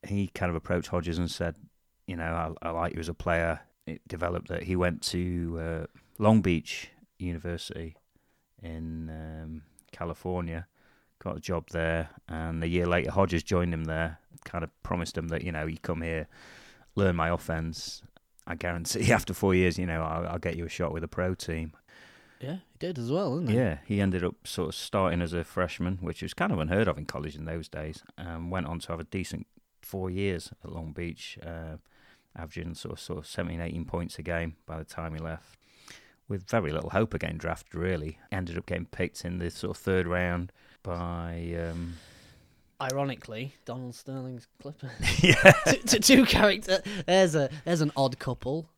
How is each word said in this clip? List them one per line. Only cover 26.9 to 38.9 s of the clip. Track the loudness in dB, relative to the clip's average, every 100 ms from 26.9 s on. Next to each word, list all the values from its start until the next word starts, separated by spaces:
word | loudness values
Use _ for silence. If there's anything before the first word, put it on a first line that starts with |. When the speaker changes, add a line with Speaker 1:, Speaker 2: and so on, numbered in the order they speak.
| 0
Speaker 1:
in | -4
college | -6 -6
in | -8 -8
those | -8 -8
days, | -8 -8 -10 -16 -14
and | -10 -8 -4
went | -4 -4
on | -6
to | -6
have | -8
a |
decent | -4 -6 -4 -8 -10 _ _ _
four | -12 -6 -4
years | -2 -2 -2 -6 -14
at | -12
Long | -10 -8
Beach, | -6 -8 -8 -12 -14
uh, | -12 -10 -10 -12 _ _ -20 -20 _ -14
averaging | -12 -8 -8
sort | -8 -10
of, | -12
sort | -8 -10
of | -8
seventeen, | -6 -6 -4
eighteen | -6 -6 -6
points | -4 -6 -8
a |
game | -4 -2 -4 -8 -12
by | -12
the |
time | -10 -8 -8
he | -6
left, | -8 -8 -12 _ _ _ -20 -20 -20 _ _
with | -8 0
very | 2 2
little | 0 0
hope | 2 2
of | 0
getting | -2 -4
drafted, | -4 -6 -8
really. | -4 -2 -2 -4 -10 -6
Ended | -4 -4 -6
up | -4
getting | -6
picked | -6